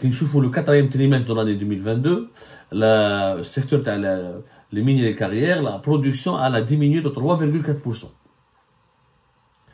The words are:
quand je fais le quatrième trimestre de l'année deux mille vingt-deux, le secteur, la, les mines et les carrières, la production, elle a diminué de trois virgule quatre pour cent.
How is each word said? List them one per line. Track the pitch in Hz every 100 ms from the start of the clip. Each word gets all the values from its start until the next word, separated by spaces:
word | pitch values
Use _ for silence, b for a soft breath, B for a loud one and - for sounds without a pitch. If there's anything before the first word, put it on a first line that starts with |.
quand | 131
je | 123
fais | 151 143
le | 127
quatrième | 147 147 143 139
trimestre | 131 135 135 117
de |
l'année | 113 110 101
deux | 101
mille | 98
vingt-deux, | 101 113 143 180 233 B B B B
le | 101 110 110 104 101 98 92
secteur, | 87 - 139 143
la, | 117 101 101 95 90 87 - b b
les | 104
mines | 123 135
et |
les | 117 104
carrières, | 98 107 156 175
la | 131 98
production, | - 151 135 135 185 165
elle | 131
a | 120
diminué | 113 151 143 160
de | 151
trois | - 139 170
virgule | 151 160
quatre | 156 143
pour | 127 110
cent. | - _ _ _ _ _ _ _ _ _ _ _ _ _ _ _ _